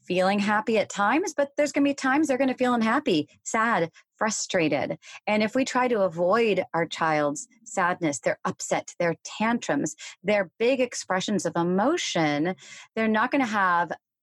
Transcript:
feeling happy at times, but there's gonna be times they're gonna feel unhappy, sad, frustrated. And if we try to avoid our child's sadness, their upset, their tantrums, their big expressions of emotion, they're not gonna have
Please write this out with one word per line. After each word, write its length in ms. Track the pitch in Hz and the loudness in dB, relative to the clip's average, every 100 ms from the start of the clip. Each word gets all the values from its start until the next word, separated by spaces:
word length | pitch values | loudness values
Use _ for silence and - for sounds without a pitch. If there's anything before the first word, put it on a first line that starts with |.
| - | -4
feeling 320 | 180 185 208 | 0 2 2
happy 400 | 202 208 220 220 | 2 0 2 0
at 100 | - | 0
times, 460 | - 202 294 392 - | 0 2 2 0 -2
but 140 | 285 - | -4 0
there's 160 | 294 | 0
gonna 120 | 294 | 2
be 100 | 285 | 0
times 340 | 277 262 285 285 | 2 2 2 2
they're 100 | 254 | 2
gonna 160 | 262 254 | 0 0
feel 180 | 247 | 0
unhappy, 560 | 240 220 262 277 165 - _ | 2 2 0 2 0 0 _
sad, 480 | - 226 226 180 165 - _ - | -6 -2 0 0 -2 -6 _ -4
frustrated. 800 | 214 - - 185 156 139 - 160 - - - | -4 -4 -2 0 2 0 -2 -6 -12 -10 -2
And 160 | 214 | 0
if 100 | 214 | 0
we 100 | 262 | 0
try 240 | 254 254 254 | 0 0 0
to 140 | 220 | 2
avoid 640 | 190 160 180 226 226 180 - | 0 2 2 4 2 0 0
our 140 | 165 165 | -2 -2
child's 600 | - 165 151 147 147 - _ | 0 0 2 0 -2 -12 _
sadness, 540 | - - 165 175 160 143 | -10 -2 -2 0 -2 -2
their 220 | 180 - | -4 -2
upset, 520 | - - - 170 - - | -6 -6 -4 -4 -4 -4
their 160 | 170 160 | -2 -2
tantrums, 720 | - - 220 240 - 143 151 - - - | -10 -4 -2 -2 -2 -2 -4 -8 -18 -8
their 260 | 185 208 185 - | 0 0 -2 -2
big 220 | 233 262 | 0 2
expressions 680 | 233 - - 185 202 202 165 | 0 -4 -4 -2 0 -2 -2
of 100 | 175 | -2
emotion, 1000 | 175 185 247 349 - 175 151 147 170 190 - - - 226 | 0 2 2 0 -2 0 0 0 -2 -4 -12 -20 -12 -4
they're 120 | 220 | 0
not 220 | 214 254 | 0 0
gonna 160 | 285 240 | 0 0
have 460 | 214 185 170 165 - _ _ | 0 2 2 0 -6 _ _